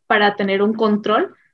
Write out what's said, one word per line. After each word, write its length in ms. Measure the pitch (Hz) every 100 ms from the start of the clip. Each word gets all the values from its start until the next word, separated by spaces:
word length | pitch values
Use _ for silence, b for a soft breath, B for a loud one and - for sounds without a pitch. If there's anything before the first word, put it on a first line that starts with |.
| -
para 280 | 214 208 202
tener 260 | 196 196
un 120 | 208
control 640 | 220 220 208 214 220 381 b b